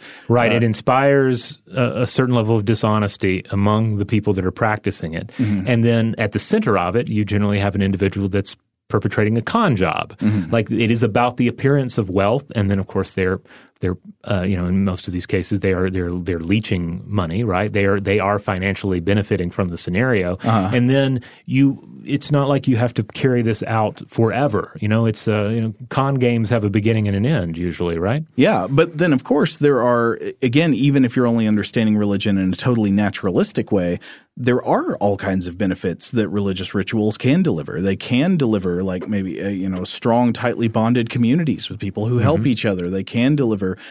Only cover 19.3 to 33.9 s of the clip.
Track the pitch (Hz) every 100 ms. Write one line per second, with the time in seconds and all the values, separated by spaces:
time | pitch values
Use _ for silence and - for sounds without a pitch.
19.3 | 98 87 - 92 85 - 92 131 107 87
20.3 | 92 113 110 92 123 123 135 135 127 -
21.3 | - - 131 139 - - - - 139 -
22.3 | 143 139 139 139 117 120 - 107 - 135
23.3 | 120 117 110 - 110 107 - - - 113
24.3 | 104 143 104 - - 104 110 113 107 113
25.3 | 104 104 113 110 - 123 - 139 135 120
26.3 | 117 104 117 104 104 110 110 104 98 120
27.3 | 147 87 82 87 78 87 82 95 143 156
28.3 | - 170 127 95 143 170 151 175 131 -
29.3 | 277 196 - 143 127 123 120 117 - 95
30.3 | - 131 143 165 113 143 139 123 131 120
31.3 | 117 110 104 95 123 110 107 101 101 107
32.3 | 98 92 90 127 117 104 98 104 - 98
33.3 | 101 - - - 98 87